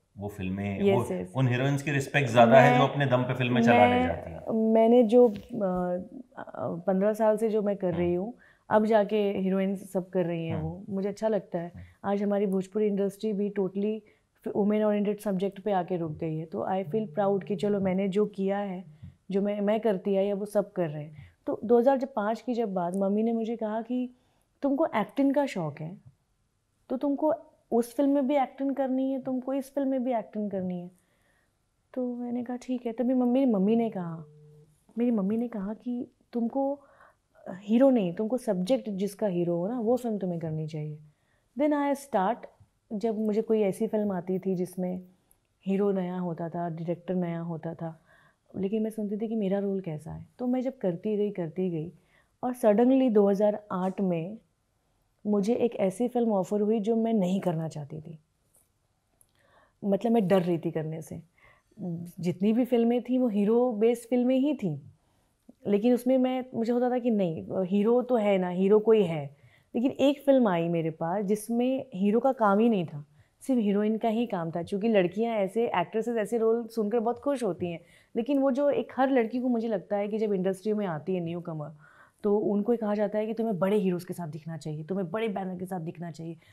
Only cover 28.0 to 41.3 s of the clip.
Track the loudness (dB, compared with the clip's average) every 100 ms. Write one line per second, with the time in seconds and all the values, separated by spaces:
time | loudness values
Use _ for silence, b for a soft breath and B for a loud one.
28 | 2 2 2 2 0 -2 -4 -2 -2 0
29 | -2 -4 -4 -6 -4 -6 -4 -4 -2 0
30 | 0 -2 -4 -6 -4 -4 -4 -6 -10 _
31 | _ _ _ _ _ _ _ _ _ -6
32 | -6 -6 -6 -6 -6 -8 -6 -4 -4 -2
33 | 2 2 4 4 4 4 4 4 0 -4
34 | -8 -10 -14 -20 -20 -20 -20 _ _ -2
35 | 0 2 0 -2 -4 -6 -8 -8 -8 -8
36 | -8 _ _ -4 -2 -2 -2 -4 b b
37 | b b _ _ -14 -10 2 6 6 6
38 | 2 -2 -2 -2 -2 -2 0 0 -2 -4
39 | -4 -2 -2 0 0 -2 -2 -2 0 0
40 | 0 -4 -4 -4 -6 -6 -6 -8 -10 -12
41 | b b b